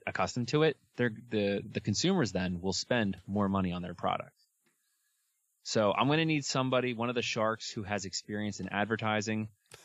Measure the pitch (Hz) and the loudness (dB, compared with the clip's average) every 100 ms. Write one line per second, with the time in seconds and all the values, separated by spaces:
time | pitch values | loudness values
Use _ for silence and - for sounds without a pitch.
0 | - - 92 - 120 151 156 - _ - | -6 -4 -2 -2 -2 2 2 0 _ -2
1 | 123 113 - 107 101 101 107 - - 101 | -2 -2 -4 0 2 0 -2 -4 -2 0
2 | 170 190 110 92 92 87 95 92 - 123 | 2 2 2 0 -2 -2 -2 -2 0 0
3 | 101 95 - 101 98 98 92 90 90 90 | 2 -2 -4 0 2 2 0 -2 -8 -4
4 | 92 90 - _ _ _ _ _ _ _ | -2 -2 -4 _ _ _ _ _ _ _
5 | _ _ _ _ _ _ - 117 104 98 | _ _ _ _ _ _ -2 2 4 4
6 | 127 151 160 156 139 139 131 127 123 113 | 4 4 2 0 0 -2 2 2 0 -2
7 | 120 120 113 120 110 113 - - 95 104 | -2 -2 -2 0 0 0 -4 -8 -4 -4
8 | 95 - - 104 104 - 95 101 104 110 | -4 -8 -6 -4 -4 -4 -4 -2 0 0
9 | 110 107 107 107 107 - _ - | 2 0 0 -2 -4 -10 _ -20